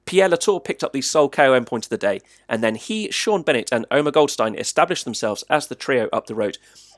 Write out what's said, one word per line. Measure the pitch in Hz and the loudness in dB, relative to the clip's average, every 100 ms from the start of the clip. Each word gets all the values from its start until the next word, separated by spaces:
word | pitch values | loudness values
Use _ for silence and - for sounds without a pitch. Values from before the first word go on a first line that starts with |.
Pierre | - 180 185 | -2 2 4
Latour | 170 - 185 | 4 2 -2
picked | - 156 | -2 -6
up | - | -6
the | 139 | -4
sole | - 160 139 | 0 2 4
K | - 139 | 6 6
O | |
M | 127 | 6
point | 117 120 - | 2 -6 -6
of | |
the | 107 | -2
day, | 101 98 - _ - | -2 -2 -6 _ -6
and | 113 | -2
then | 110 | -2
he, | 110 - 220 208 | -2 -6 -6 -4
Sean | - - 202 | -4 0 0
Bennett | 160 127 - | 2 0 0
and | 117 - | -2 0
Omar | 139 147 | 0 2
Goldstein | 156 147 - 110 107 | 4 2 2 -2 -2
established | 117 - 156 113 | -4 0 0 0
themselves | - 110 110 101 - | -6 -6 -4 -4 -2
as | 151 - | -2 -2
the | - | -8
trio | - 127 107 | -2 0 0
up | 113 - | -4 -6
the | |
road, | 110 104 - _ - - | -4 -4 -6 _ -20 -20